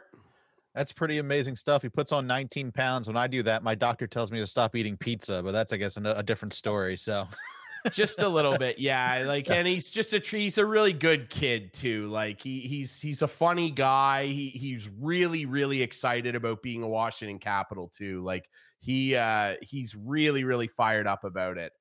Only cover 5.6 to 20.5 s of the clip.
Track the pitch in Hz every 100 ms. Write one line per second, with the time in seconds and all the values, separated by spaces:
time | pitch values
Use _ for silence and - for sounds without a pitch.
5.6 | 110 104 101 - 104 107 104 110 104 -
6.6 | 104 104 95 92 - 101 92 - - -
7.6 | - - - - 208 - 208 160 147 139
8.6 | 127 113 135 131 127 127 135 143 143 175
9.6 | 175 185 - 220 214 208 - 214 208 214
10.6 | 214 214 208 156 165 156 117 - 143 117
11.6 | 95 - 127 110 104 107 107 104 135 131
12.6 | 127 143 127 - 151 139 151 - 170 175
13.6 | 170 139 131 135 139 135 139 143 139 113
14.6 | 135 123 104 101 147 180 175 165 139 139
15.6 | 139 139 123 - 127 120 120 120 117 110
16.6 | 127 117 113 110 113 - 107 98 107 98
17.6 | 95 95 87 - 101 92 92 92 - _
18.6 | _ _ 127 131 131 127 113 107 101 -
19.6 | - 139 117 104 113 151 151 139 131